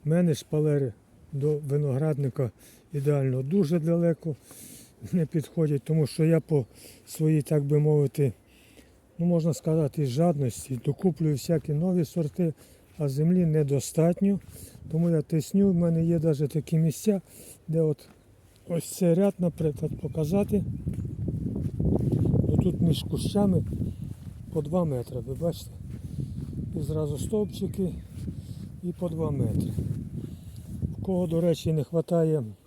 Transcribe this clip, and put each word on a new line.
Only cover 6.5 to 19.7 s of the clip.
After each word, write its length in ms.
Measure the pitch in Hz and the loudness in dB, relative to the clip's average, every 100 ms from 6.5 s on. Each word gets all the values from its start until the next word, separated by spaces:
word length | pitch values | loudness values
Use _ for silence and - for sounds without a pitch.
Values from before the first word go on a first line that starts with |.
| 147 113 - - - - | 0 0 -12 -20 -20 -18
своїй, 360 | - 156 156 | 0 2 2
так 220 | - 151 | 2 0
би 140 | 139 147 | 4 4
мовити, 540 | 151 151 143 - 139 - _ _ - - - _ _ - | 4 4 2 2 0 0 _ _ -20 -20 -20 _ _ -2
ну, 80 | 170 | 2
можна 280 | 170 165 | 2 2
сказати, 520 | - - 160 147 - 139 | 0 0 2 2 0 0
жадності, 760 | 123 175 143 131 - - 127 | 4 2 4 -2 -4 -6 -4
докуплюю 480 | - 135 190 156 156 | -2 0 0 2 0
всякі 400 | 143 - 160 - | 0 0 -2 0
нові 320 | 147 180 180 | -2 0 0
сорти, 500 | 151 175 151 - 170 - - - _ - | 0 -2 -4 0 -2 -2 -18 -20 _ -4
а 100 | 143 | -2
землі 380 | 135 160 185 165 | 2 2 4 4
недостатньо. 920 | 156 143 139 - - 170 175 196 196 - - - - - | 2 2 0 0 2 2 4 2 0 -6 -20 -20 -20 -6
Тому 200 | 160 170 | 0 2
я 120 | 160 | 2
тисню, 480 | 147 160 - 196 196 | 0 -2 0 2 4
в 40 | |
мене 300 | 170 170 165 | 4 2 2
є 140 | 165 170 | 2 2
навіть 320 | 160 143 147 | 2 2 0
такі 280 | 156 - 160 | -2 0 2
місця, 420 | 160 - - 196 - - - - - | 2 2 0 0 -4 -20 -20 -18 -4
де 120 | 160 | 0
от 280 | 156 147 - - _ - _ - - | 2 0 -8 -20 _ -20 _ -20 -6
ось 280 | 170 - - | -6 -6 0
цей 180 | 175 | 2
ряд, 200 | 170 196 - | 4 2 2
наприклад, 540 | 175 - 160 | -2 0 -2